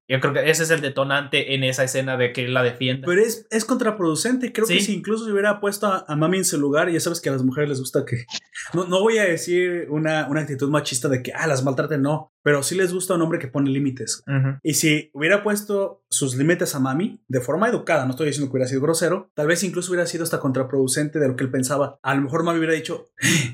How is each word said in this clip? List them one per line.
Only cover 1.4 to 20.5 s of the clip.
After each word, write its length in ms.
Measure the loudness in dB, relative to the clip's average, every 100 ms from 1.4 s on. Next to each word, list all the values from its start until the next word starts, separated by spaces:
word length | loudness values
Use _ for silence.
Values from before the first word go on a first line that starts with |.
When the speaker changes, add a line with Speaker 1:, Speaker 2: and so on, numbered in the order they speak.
| 0
Speaker 1:
en 120 | 0 0
esa 180 | 0
escena 320 | 0 0 -2 0
de 160 | 0
que 140 | 0 -2
él 80 |
la 100 | 2
defienda. 420 | 0 0 -2 -2 2
Speaker 2:
Pero 140 | 2
es, 240 | 2 0 -4
es 140 | -4 0
contraproducente. 880 | 0 0 0 0 0 0 0 -2
Creo 120 | -2 2
que 100 | 2
Speaker 1:
Sí. 100 | 2
Speaker 2:
si 80 |
incluso 320 | -2 -2 -4 -2
se 80 |
hubiera 260 | 0 0 0
puesto 260 | -2 -2 -2
a, 180 | -2 -2
a 80 | 0
mami 220 | 2 2
en 80 | 0
su 120 | 0
lugar, 320 | 2 2 2
ya 120 | 0
sabes 180 | 0 -2
que 80 | -2
a 60 |
las 100 | 0
mujeres 240 | 0 0 -2
les 140 | -2
gusta 240 | -2 -2 -2
que, 180 | -6 -6 -14 _ -16 -6
no, 120 | -4 0
no 140 | 2
voy 160 | 4 4
a 80 | 2
decir 640 | 0 0 0 0 -2 -4
una, 380 | -2 0 0 0
una 100 | -2
actitud 300 | -2 -2 0
machista 400 | 0 0 -2 0
de 120 | 0
que, 120 | -2
ah, 120 | -4 0
las 160 | 2 0
maltraten, 360 | 0 -2 0
no. 300 | 0 0 -4 _
Pero 220 | 2 2
sí 100 | 2 0
les 180 | 0
gusta 220 | 0 0 0
un 60 |
hombre 160 | 2 0
que 120 | -2
pone 200 | 0 0
límites. 540 | 2 0 -2 -8 -8 -2
Speaker 1:
Ujú. 340 | 0 0 0
Speaker 2:
Y 120 | -2 2
si 340 | 2 2 -2
hubiera 300 | -2 2 2
puesto 640 | 2 -2 -2 -2 -2 -6 -6
sus 280 | -2 -2 0
límites 380 | 2 2 0 0
a 40 |
mami, 420 | 0 0 -2 -6 -4
de 140 | -4
forma 260 | 0 0 2
educada, 380 | 0 0 0 0
no 60 |
estoy 160 | -2 -2
diciendo 220 | -2 -2
que 40 | -2
hubiera 140 | 0
sido 100 | 0
grosero, 500 | 0 2 0 0 -4 -2
tal 120 | 0
vez 140 | 2 0
incluso 260 | -4 -2
hubiera 160 | -2 -2
sido 160 | -2
hasta 160 | -4 -2
contraproducente 800 | 0